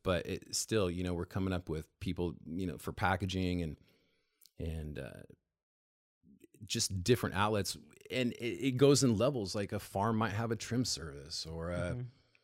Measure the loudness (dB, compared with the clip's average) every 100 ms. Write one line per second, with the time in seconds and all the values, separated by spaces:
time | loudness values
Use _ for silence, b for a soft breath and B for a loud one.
0 | 0 0 0 -6 -6 -6 0 2 2 0
1 | -2 -2 -2 -2 0 0 -2 -6 -8 _
2 | -6 -2 -2 -4 -8 -4 -4 -4 -8 0
3 | 2 2 0 0 0 0 -2 -6 b b
4 | b b b b -20 -8 -6 -6 -6 -8
5 | -10 -12 -18 -20 _ _ _ _ _ _
6 | _ _ -20 -20 -20 -18 -6 -2 -2 0
7 | 4 4 4 2 2 2 -2 -6 -14 -20
8 | -6 -2 -2 -2 -4 -2 0 6 8 8
9 | 6 6 4 2 -2 -4 -4 -4 -4 0
10 | 2 2 0 0 -2 -2 -2 -2 0 -2
11 | -6 -10 -10 -8 -6 -6 -4 -2 -2 -4
12 | -8 b b b